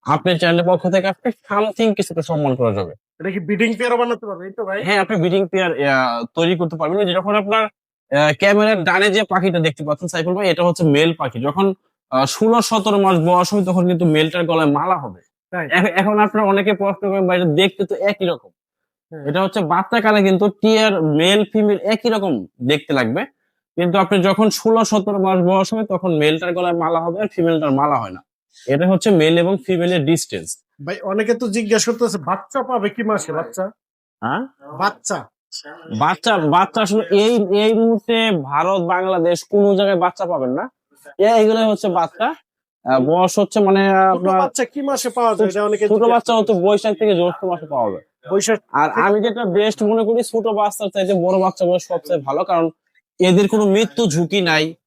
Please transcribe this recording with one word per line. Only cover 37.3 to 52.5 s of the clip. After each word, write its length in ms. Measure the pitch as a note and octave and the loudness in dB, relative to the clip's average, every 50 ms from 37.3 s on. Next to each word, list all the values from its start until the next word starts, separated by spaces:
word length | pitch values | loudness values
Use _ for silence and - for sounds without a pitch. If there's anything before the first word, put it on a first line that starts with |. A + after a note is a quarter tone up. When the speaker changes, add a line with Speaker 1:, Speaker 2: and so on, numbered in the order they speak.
| A#3+ A#3 G#3 F3+ G3 G#3 | 2 2 0 0 0 2
Speaker 1:
এই 160 | G#3+ G#3+ A3+ | 2 2 2
মুহূর্তে 560 | G#3+ A3+ A3+ A3+ G#3 _ - A#3 A3+ A3+ A3+ | 2 2 2 2 0 _ -2 -2 0 0 0
ভারত, 500 | G3+ E3 C#3 C3+ C#3+ D3 E3 F#3 G3 G3 | 0 -2 -4 -4 -4 -2 0 0 0 0
বাংলাদেশ 640 | F3 E3+ F3+ F3+ F#3 F#3+ F#3+ F3 E3 E3+ F3 E3 - | 0 0 -2 -2 0 0 0 0 2 0 0 -2 -4
কোনো 320 | _ - G3+ G3+ G3+ G3 | _ 2 2 4 4 4
জায়গায় 220 | F#3+ G3+ G3 G3 F3 | 2 2 2 2 2
বাচ্চা 280 | E3 - - - G3 | 0 -2 -2 -4 -6
পাবেন 240 | F3 F3 D3 C3 B2+ | -4 -4 -4 -2 -2
না। 200 | B2+ D#3 G#3 B3+ _ _ _ _ _ _ _ - - - | -4 -4 -6 -8 _ _ _ _ _ _ _ -20 -4 0
এ-, 160 | F#3+ G#3+ A#3 | 2 4 4
এইগুলো 340 | A3+ A3 G#3+ A3+ A3+ A3 A3 | 4 4 4 2 2 2 0
হচ্ছে 200 | G#3 - - G3+ | 0 -2 -2 -2
বাচ্চা। 460 | F3 E3+ E3 E3 - - A3 C#4 D#4+ - _ _ _ _ _ _ _ _ _ | -2 -2 -2 -4 -4 -4 -4 -4 -4 -8 _ _ _ _ _ _ _ _ _
আহ, 160 | - C3 C3 | 0 0 2
বয়স 380 | B2+ C#3+ D#3+ F3 F#3 F3+ - G#3 | 2 2 2 2 2 2 2 0
হচ্ছে 220 | G3+ G3 - A3 | -2 0 2 0
মানে 280 | G3+ F#3+ G3 G3 G3 G3 | 2 4 4 4 4 4
Speaker 2:
ছোট 80 | G3 | 4
Speaker 1:
আপনার 440 | F#3+ F#3+ F#3+ F#3 F3 F3+ F#3+ F#3+ F#3 | 4 4 4 2 2 0 0 2 2
Speaker 2:
বাচ্চা 240 | F#3 - - - B3 | 0 -2 -2 -4 -6
কি 180 | - _ C#4+ | -4 _ -6
মাসে 280 | C#4 C4+ C#4 C4 - B3 | -4 -4 -4 -2 -4 -4
পাওয়া 240 | - B3 A#3+ A3+ G#3+ | -2 0 0 0 2
যায়? 140 | F3+ A3 G3 | 2 0 0
এটা 160 | F3 G#3 G#3 | 0 -2 -2
অনেকে 240 | G#3 G#3+ G3+ G#3+ G#3 | -2 0 0 0 2
Speaker 1:
ছোট 100 | G#3 G#3+ | 2 4
Speaker 2:
জিজ্ঞেস 140 | A#3 A#3 | 4 4
Speaker 1:
বাচ্চা 220 | A#3+ A#3 - - A#3 | 2 2 2 2 0
হচ্ছে 180 | A3+ G#3 - | 0 2 2
Speaker 2:
করতেছে। 160 | A3 F3+ F3 G3+ | 0 2 2 2
Speaker 1:
বৈশাখ 300 | G#3 G3+ - A3 G#3 - | 2 2 0 -2 -2 0
থেকে 160 | A3 G#3+ G3 | 0 2 2
জ্যৈষ্ঠ 300 | E3+ F3 F3 E3+ - - | 2 2 0 -2 -4 -6
মাসে 220 | F#3 F3 E3 D#3+ | -6 -6 -6 -8
পাওয়া 240 | C#3+ C#3+ C3 A#2 G#2 | -6 -4 -2 -2 -2
যায়। 120 | F#2+ - - _ _ _ _ - | -4 -6 -12 _ _ _ _ -2
Speaker 2:
বৈশাখ 280 | F3+ G3 F#3+ A3 A3 - _ _ | -2 -2 0 0 -2 -2 _ _
Speaker 1:
আর 160 | - C#3 D3 D#3 | 0 0 0 0
Speaker 2:
থেকে 120 | - - | 0 0
Speaker 1:
আমি 220 | E3 G3+ G#3 G#3+ | 0 2 2 0
যেটা 220 | G3+ A#3+ G#3 A#3 A#3+ | 0 -2 -4 -2 -4
বেস্ট 380 | F#3+ E3+ G3 G#3 A3 G#3 - | -2 0 0 0 0 -2 -2
মনে 220 | A3 G#3 A3+ A3+ A3 | -2 0 0 0 0
করি, 180 | G#3+ A#3 A#3+ | 0 0 -2
ছোট 240 | A#3+ - - A3+ G3+ | -2 -2 -4 -4 -2
বাচ্চার 420 | A3+ G#3+ G#3 G#3 G#3 G3+ - G#3+ G3 _ | -2 -2 0 -2 -2 -2 -4 -8 -6 _
চাইতে 200 | G3+ F#3+ F#3 G3+ | -4 -2 0 0
বড় 240 | F3+ E3 F#3 F#3+ F#3+ | 0 0 0 2 2
বাচ্চাগুলো 400 | D3+ F#3 F3+ - F#3 F3 F3+ F3+ | 0 0 -2 -2 0 0 0 0
সবচেয়ে 420 | - - F3+ E3+ - - F3+ D#3+ | -2 -4 -6 -6 -4 -4 -4 -4
ভালো, 240 | C#3 C3+ C#3 D#3 F#3 | -2 -4 -4 -4 -2
কারণ 260 | - | -2